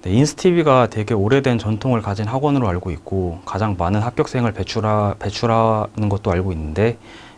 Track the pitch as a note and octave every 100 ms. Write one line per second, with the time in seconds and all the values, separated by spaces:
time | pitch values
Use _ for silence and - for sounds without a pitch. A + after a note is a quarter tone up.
0 | - G2+ D3 - F#3 E3+ D3+ C3 A2+ A2
1 | G#2 A2 G2 C3+ C3+ A#2 G2+ A2 C3+ A#2+
2 | G#2 G2 G#2+ C3 D3 C#3+ A#2 F2+ F#2 D#2+
3 | - G2 F2+ E2+ - F#2+ G#2+ F#2 F2 G#2
4 | A2+ - D3+ C3 A#2+ G2+ - A2+ G#2+ G#2+
5 | G#2 - G#2 G2 A#2 A2+ A2+ A2 G#2 -
6 | G#2+ G2+ A2 F2 F#2+ E2+ D#2 D#2+ A2 A#2
7 | - - -